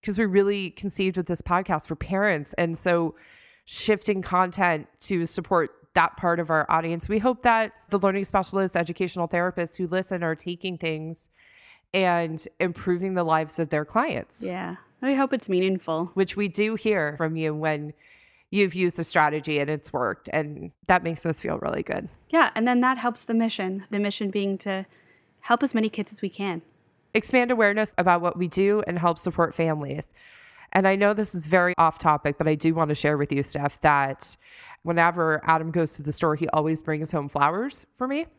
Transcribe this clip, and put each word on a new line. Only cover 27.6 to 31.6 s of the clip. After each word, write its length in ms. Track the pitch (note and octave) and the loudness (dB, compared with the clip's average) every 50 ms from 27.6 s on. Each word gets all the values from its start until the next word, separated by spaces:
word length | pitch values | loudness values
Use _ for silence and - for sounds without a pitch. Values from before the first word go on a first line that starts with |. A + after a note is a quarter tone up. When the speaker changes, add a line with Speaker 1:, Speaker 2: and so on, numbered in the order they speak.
| A3 G3+ G3+ G#3+ G#3+ G3+ - | 4 2 2 0 -2 -2 -2
Speaker 1:
about 220 | - F3 F#3 F3 F3 | 0 4 4 4 4
what 160 | E3+ F3 - | 2 -2 -2
we 100 | F3 F3+ | -2 -4
do 360 | E3 - F#3 G3 G3 G#3 G#3+ - | -2 0 2 2 4 2 2 0
and 120 | - F3 F3 | -2 -4 0
help 180 | E3 F3 E3 | 0 0 0
support 380 | - - F3+ - - E3+ D#3+ - | 0 -4 -4 0 0 0 0 0
families. 580 | - E3 D#3+ D#3 D3+ D3 C#3 C#3 D3+ - - - _ - - - - - - - - - _ - | -2 0 0 0 -2 -4 -6 -8 -8 -10 -12 -16 _ -20 -20 -20 -20 -20 -20 -20 -20 -20 _ 0
And 120 | F#3 F#3+ | 2 4
I 120 | F#3+ G3 | 4 4
know 160 | G3 G3+ G3+ G#3+ | 4 4 2 4
this 200 | G#3 G#3+ G3+ - | 2 -2 -2 -4
is 140 | F3 D#3 | -6 -2
very 260 | D3+ F3+ F#3 | 4 4 4